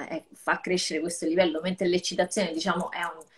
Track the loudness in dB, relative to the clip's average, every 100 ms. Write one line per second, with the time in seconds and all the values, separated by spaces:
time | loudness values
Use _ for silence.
0 | -8 -8 -10 -8 -2 0 2 0 0 -2
1 | -2 -2 0 4 4 2 -2 0 2 2
2 | 2 0 0 2 0 0 0 0 0 -2
3 | -4 -6 -16